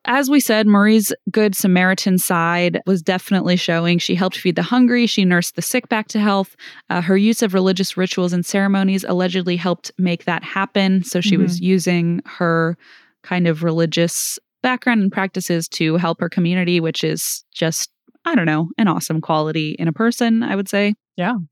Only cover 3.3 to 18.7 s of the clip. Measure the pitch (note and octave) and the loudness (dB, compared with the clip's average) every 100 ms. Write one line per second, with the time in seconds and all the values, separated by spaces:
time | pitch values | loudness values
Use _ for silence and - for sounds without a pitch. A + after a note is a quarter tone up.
3.3 | F#3+ E3 F3+ - E3 E3+ F3 - F3 F#3 | 0 2 0 0 0 2 0 0 0 -2
4.3 | - F#3 E3+ - B3 B3 A#3+ A#3 - F#3 | -2 -2 -2 0 2 4 4 2 2 2
5.3 | F3 F3 - - B3 - A3+ G#3+ A3 G#3 | 2 0 -6 -4 -4 -2 -4 -2 0 0
6.3 | G3 F#3+ - - - - G3+ E3 F#3+ G#3 | 0 -2 -8 -20 -16 -6 -4 2 4 4
7.3 | A#3 A3+ F#3 F#3+ F#3 F#3+ - F#3 - F3+ | 2 0 2 2 2 -2 -2 -4 -2 -2
8.3 | F3 F3 G3 G3 G3 F#3+ F#3+ F#3+ F3+ F#3 | 0 -2 0 0 0 0 0 -2 -2 0
9.3 | F3+ F3+ F3 F3+ E3+ - - F3+ E3+ - | -2 -2 -2 -2 -4 -6 -2 -2 -2 -4
10.3 | E3 - G3 F#3+ G3+ F#3+ F#3+ F3 F3+ G3+ | -6 -4 -4 -2 0 2 2 0 -2 0
11.3 | F3+ F#3 F3 F3+ F#3+ F3 F3 E3+ E3+ - | 2 0 0 0 0 2 0 0 -2 -6
12.3 | - F3 E3 E3 E3+ _ - _ _ - | -4 -2 0 0 -4 _ -20 _ _ -6
13.3 | F3+ E3+ D#3 E3+ D#3+ E3 E3 E3+ - - | -2 0 0 0 0 0 0 -2 -2 -6
14.3 | - _ _ B3+ B3+ - A3+ G3 G3 F#3+ | -8 _ _ -4 -2 0 2 2 0 -4
15.3 | - - E3+ E3 - D#3+ E3 E3+ E3+ F3 | -4 -4 -4 -4 -2 0 0 0 -2 -4
16.3 | - E3+ F3+ F3 F3 D#3+ D#3+ D#3+ D#3+ - | -2 0 0 0 0 0 -2 -4 -4 -6
17.3 | - - - E3 D#3+ - _ _ _ - | -8 -12 -4 -2 -2 -8 _ _ _ -4
18.3 | D4+ E3 D#3 E3 | -2 0 0 -2